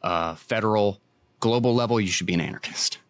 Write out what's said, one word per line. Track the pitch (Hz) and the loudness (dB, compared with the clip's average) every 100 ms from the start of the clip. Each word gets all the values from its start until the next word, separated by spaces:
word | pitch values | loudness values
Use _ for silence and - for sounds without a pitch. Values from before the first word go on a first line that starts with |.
uh, | 92 87 82 82 | -2 -2 -2 -6
federal, | - 113 107 107 104 98 _ _ _ _ | -4 -2 2 2 2 -2 _ _ _ _
global | 113 120 123 117 | 0 2 4 2
level, | 120 117 | 2 2
you | 98 | 0
should | 87 87 | -2 0
be | |
an | 87 | -2
anarchist. | 78 - - - - - _ | -2 -6 -10 -6 -4 -6 _